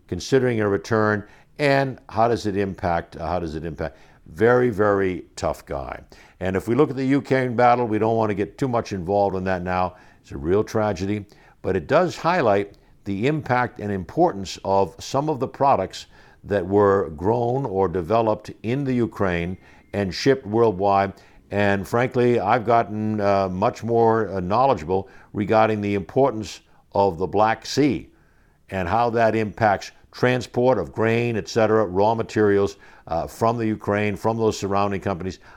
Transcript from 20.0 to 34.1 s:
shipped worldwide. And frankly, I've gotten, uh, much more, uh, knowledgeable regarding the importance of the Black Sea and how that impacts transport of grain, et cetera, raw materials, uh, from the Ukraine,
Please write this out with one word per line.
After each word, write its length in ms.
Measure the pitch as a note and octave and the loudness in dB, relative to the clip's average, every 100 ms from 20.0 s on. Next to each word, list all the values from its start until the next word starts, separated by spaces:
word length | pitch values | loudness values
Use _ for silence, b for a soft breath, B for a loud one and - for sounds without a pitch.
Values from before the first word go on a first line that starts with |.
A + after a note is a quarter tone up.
| G2 | -4
shipped 320 | - C3+ C3+ G2+ | 0 2 2 0
worldwide. 640 | G#2+ A#2 F#2 G2+ G2 G2 F#2+ B B - | 2 2 2 2 2 2 -4 B B -6
And 360 | G2+ G#2 G2 F2+ | 0 2 0 0
frankly, 540 | A#2+ B2+ B2+ B2 A#2 | -2 0 0 2 2
I've 240 | F#2+ B2 | 2 0
gotten, 560 | G#2 A#2 G2+ G#2+ G#2+ G#2+ | 2 2 2 -2 -2 0
uh, 300 | G2+ G2 G2 | 2 2 0
much 340 | F#2 A2 - | 0 -2 -2
more, 460 | A2+ A#2 A2+ A2 G#2 | -2 2 4 2 0
uh, 100 | F#2+ | -4
knowledgeable 720 | F2+ G#2+ C#3 A2+ D#2 F#2+ - B B | -2 2 2 2 0 -4 -4 B B
regarding 480 | - G2 A2 A2 G#2+ | -6 2 4 4 2
the 120 | G2+ | -2
importance 640 | G2+ F2 - C3+ A2 G#2 - b b _ | -2 -2 2 2 0 -8 -14 b b _
of 260 | G2+ G2 E2 | 2 2 2
the 80 | F2+ | -2
Black 400 | G2 G#2+ A2+ - | 2 2 0 -4
Sea 440 | - C#3+ E2+ - b b b b b - | 0 0 0 -6 b b b b b -8
and 180 | F#2+ F2 | -6 -2
how 220 | G#2+ A#2+ | 0 0
that 260 | A2+ A2+ A2 | 2 2 2
impacts 560 | G#2+ E2+ A2 F#2+ - - _ | -2 0 2 2 -2 -20 _
transport 680 | - B2+ B2+ A2+ - B2 A#2 | -2 0 0 -2 0 2 2
of 120 | D#2 | -2
grain, 460 | - A2 A2+ A#2+ A2 | -2 0 0 0 -2
et 120 | F2 | -2
cetera, 360 | A#2 G#2+ A2 | 0 4 4
raw 300 | G2+ F2+ G#2 | 2 2 0
materials, 640 | A2+ G2 - G#2+ G2+ G2 - B B - | 0 -2 2 4 4 2 -4 B B -8
uh, 180 | E2 C#2 | -6 -6
from 320 | - A#2 A#2+ | -2 -2 0
the 80 | A2 | -2
Ukraine, 500 | G#2 - G2+ G#2 | -4 -2 -2 -2